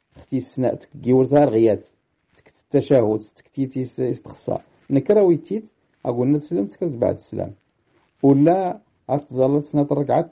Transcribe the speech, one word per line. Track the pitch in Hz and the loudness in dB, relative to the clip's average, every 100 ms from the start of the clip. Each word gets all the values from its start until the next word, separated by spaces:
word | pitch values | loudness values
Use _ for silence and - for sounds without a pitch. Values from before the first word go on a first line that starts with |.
| _ | _
ختي | - - 131 | -20 -8 -8
السنة، | - - 123 | -6 -4 -2
تكيورت | - - - 110 131 127 | -4 -12 -8 0 2 4
غير | 143 143 | 2 4
غيات، | 110 113 98 - _ _ _ _ _ | 4 2 2 -6 _ _ _ _ _
تكت | _ _ | _ _
التشهد، | _ 143 - 135 107 107 | _ -4 2 2 2 -2
تكتيتي | - _ _ - 131 131 | -6 _ _ -8 -6 -6
س-، | 127 - | -8 -6
استخصى. | 123 120 - - - - - _ - | -6 -6 -12 -14 -10 -10 -10 _ -4
نكرا | 139 - 208 | -2 2 2
ويتيت، | 190 156 - 214 214 _ _ _ - | 4 2 -4 -10 -10 _ _ _ -6
أقول | 120 131 | -2 0
نتسلم، | 147 147 175 202 | 0 -2 -6 -6
تسكرت | - 175 120 | -6 -8 -2
بعد | 98 - | -2 -2
السلام. | - 101 95 - _ _ _ _ _ _ | -8 -10 -10 -12 _ _ _ _ _ _
ولا | 139 139 156 185 185 214 _ _ - | 2 4 4 2 -2 -8 _ _ -6
غتزلط | 139 - 127 131 147 | -6 -4 -2 0 0
سنة | 147 147 143 | -2 -2 -2
ركعة، | 143 131 127 131 | -2 0 -2 -2